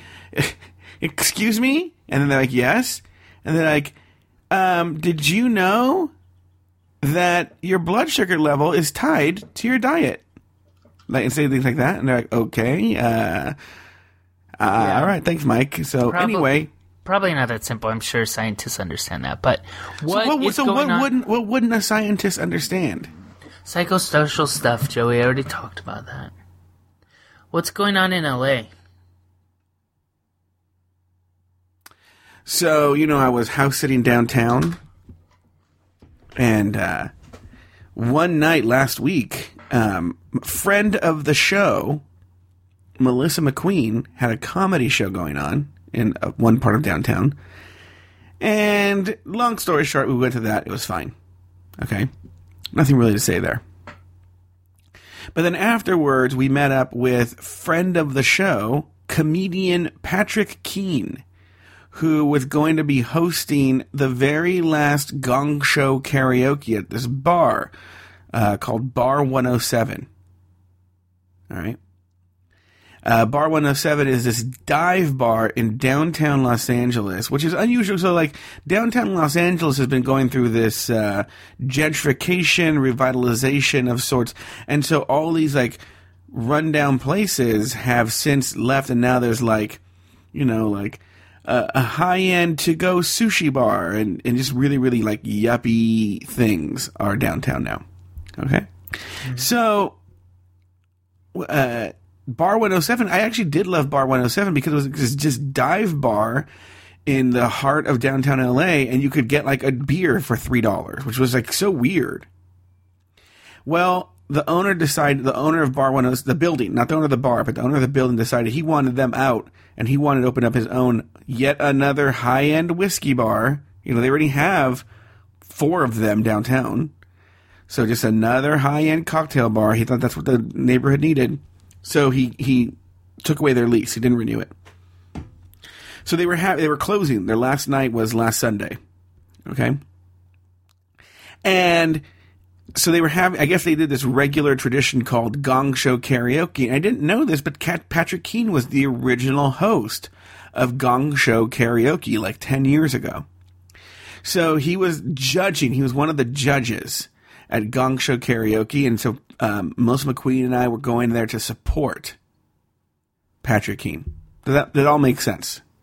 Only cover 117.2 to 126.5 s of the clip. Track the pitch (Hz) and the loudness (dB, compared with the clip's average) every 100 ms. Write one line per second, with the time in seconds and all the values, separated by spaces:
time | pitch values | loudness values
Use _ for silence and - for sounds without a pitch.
117.2 | 131 117 113 - 127 143 131 139 127 117 | 0 0 -2 -2 0 0 0 2 2 0
118.2 | 120 123 117 131 156 151 135 123 131 117 | 0 0 -2 -2 0 2 2 2 0 0
119.2 | 135 113 - _ _ - 113 139 147 139 | 0 0 -4 _ _ -6 0 2 2 2
120.2 | 127 127 120 123 110 127 127 113 - - | 2 2 0 0 -2 0 2 0 -4 -14
121.2 | - 120 135 143 143 139 139 139 143 123 | -10 -2 0 0 2 2 2 2 0 0
122.2 | 123 131 143 156 170 170 190 - 143 127 | 0 2 2 2 0 0 -2 -2 -2 0
123.2 | 113 107 117 143 - - - 117 127 143 | 0 2 0 -2 -6 -14 -4 0 2 2
124.2 | 156 139 165 185 131 127 - - - - | 0 0 0 2 0 -2 -10 -20 -20 -20
125.2 | _ _ - - 151 175 131 113 107 104 | _ _ -14 -2 0 2 0 0 0 2
126.2 | 113 107 113 | 2 0 0